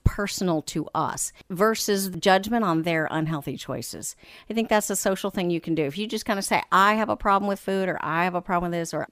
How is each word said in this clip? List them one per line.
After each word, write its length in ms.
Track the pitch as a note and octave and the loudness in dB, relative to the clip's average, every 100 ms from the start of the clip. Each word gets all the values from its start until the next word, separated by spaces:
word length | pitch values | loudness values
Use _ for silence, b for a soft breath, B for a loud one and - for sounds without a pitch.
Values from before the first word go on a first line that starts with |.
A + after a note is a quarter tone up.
personal 580 | - - G3+ - F#3 D#3 | 0 0 -4 -2 0 0
to 260 | - D#3+ - | -2 -6 -4
us 400 | E3 D3 - - B - | -2 -2 -4 -8 B -8
versus 600 | F3+ A3 A3 - G3+ G3 | 2 2 2 0 -2 -2
judgment 540 | F3+ G3 F#3+ G#3 A#3 | 0 4 4 4 0
on 200 | G3+ D#3+ | 2 2
their 240 | E3+ D#3+ D#3 | 0 0 0
unhealthy 480 | D#3 D#3+ D#3 C#3 C3+ | -2 -2 -2 -6 -8
choices. 580 | - C3 - - - - B B - | -8 -8 -8 -10 -12 -12 B B -6
I 40 | |
think 160 | A3 A3+ | -4 2
that's 200 | G#3+ - | 2 2
a 60 | G3 | 0
social 340 | G3+ F#3+ G3+ | 0 0 -2
thing 200 | G3 F3 | -2 0
you 120 | E3+ | 0
can 140 | F3 D#3+ | 0 0
do. 80 | |
If 140 | C#3+ D#3+ | 0 -2
you 100 | G#3+ | -4
just 180 | G#3+ - | -4 -2
kinda 160 | G3 | -4
say, 200 | F#3+ F3+ - | 0 -2 2
"I 220 | F#3 G3 G#3+ | 4 4 4
have 140 | G#3+ | 0
a 60 | G#3 | 0
problem 320 | G#3 G3 G3+ | 2 2 2
with 120 | G3 | -2
food," 300 | - F#3+ F#3 | -2 -2 0
or, 80 | D#3+ | -2
"I 220 | - D#3+ | -2 0
have 120 | F3+ F3 | 0 0
a 60 | |
problem 300 | F3+ F3 F3 | 0 0 0
with 80 | E3+ | -2
this," 140 | E3+ | -4
or, 140 | D#3 - | -4 -6